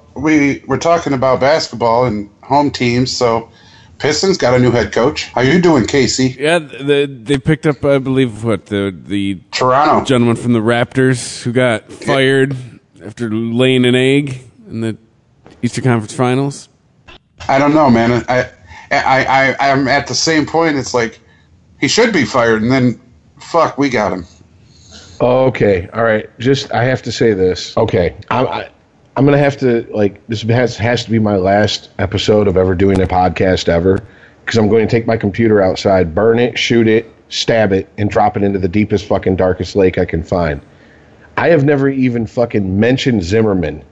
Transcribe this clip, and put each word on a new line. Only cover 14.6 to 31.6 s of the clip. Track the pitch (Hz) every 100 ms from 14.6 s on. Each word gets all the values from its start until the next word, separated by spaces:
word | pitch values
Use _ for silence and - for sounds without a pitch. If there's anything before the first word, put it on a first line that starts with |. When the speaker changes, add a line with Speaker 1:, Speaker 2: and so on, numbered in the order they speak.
| 214
Speaker 2:
in | 113
the | 113 104 _ _ _ _ - -
Eastern | 123 -
Conference | 127 117 107
Finals. | - 123 127 139 139 - _ _ _ - - _ _ -
Speaker 1:
I | 135
don't | 143
know, | 156 143
man. | 113 117 120 113
I, | 127 123 - - - -
I, | 143 - 131 - 135 135 123
I, | 139
I'm | 135 135
at | 143 139
the |
same | 127 165 156 135
point. | 160 165 143
It's | 127
like, | 123 113 - _ _ _ _ _ _
he | 139
should | - 233
be | 190
fired, | 110 131 117 110
and | 113
then, | 131 123 - _ _ _ _
fuck, | - 165 147 -
we | 139
got | 117 98
him. | 92 85 - - _ _ - - - - -
Speaker 3:
Okay, | 123 131 131 - 104 95 95
all | 110
right. | 113 107 - -
Just, | 120 135 -
I | 110
have | 123 127
to | 120
say | - 117
this. | 98 92 90 - -
Okay, | 113 107 85 - -
I'm, | 120 123
I, | 101 - _ _ _ _ 127
I'm |
gonna | 139 143
have | 143 139
to, | 131 117 117
like, | 107 101 98 -
this | 107
has, | 110 117 120 -
has | 110 120
to | 104
be | 110
my | 104
last | 101 92 101